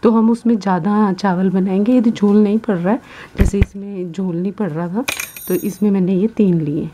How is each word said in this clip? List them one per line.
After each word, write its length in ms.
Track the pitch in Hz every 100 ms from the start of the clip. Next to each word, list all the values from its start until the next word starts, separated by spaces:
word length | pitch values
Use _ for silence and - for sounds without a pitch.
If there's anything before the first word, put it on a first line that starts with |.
तो 80 | 220
हम 200 | 226 226
उसमें 260 | 233 226 226
ज़्यादा 560 | 196 180 170 208 214
चावल 360 | 185 202 180 190
बनाएंगे, 420 | 185 190 190 208
यदि 180 | 254 233
झोल 260 | 226 208 208
नहीं 200 | 208 214
पड़ 180 | 214 185
रहा 160 | 175
है, 80 | 247 - - - -
जैसे 220 | - 202
इसमें 520 | - 202 196 202 180
झोल 240 | 170 185 170
नहीं 160 | 185
पड़ 180 | 190 208
रहा 160 | 151 175
था, 160 | 190 269 - - - -
तो 60 | 185
इसमें 360 | 190 175 208
मैंने 240 | 196 180 190
ये 120 | 214
तीन 320 | 226 202 170
लिए। 280 | 151 147 156